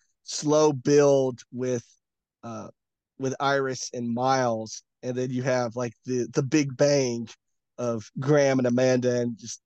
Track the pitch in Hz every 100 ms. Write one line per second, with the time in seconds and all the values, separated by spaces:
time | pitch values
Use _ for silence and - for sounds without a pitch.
0 | _ _ - - 151 151 156 143 143 147
1 | 143 139 131 123 - 120 127 123 - _
2 | _ _ _ _ 233 220 - - _ _
3 | _ - 131 131 139 139 135 131 - 123
4 | 120 117 131 135 127 113 110 - - _
5 | 127 127 127 127 131 127 120 113 120 -
6 | - 127 120 - 135 156 143 123 143 143
7 | 131 117 113 - _ _ _ - 123 117
8 | - - 135 147 139 131 123 120 127 127
9 | 127 123 120 113 117 -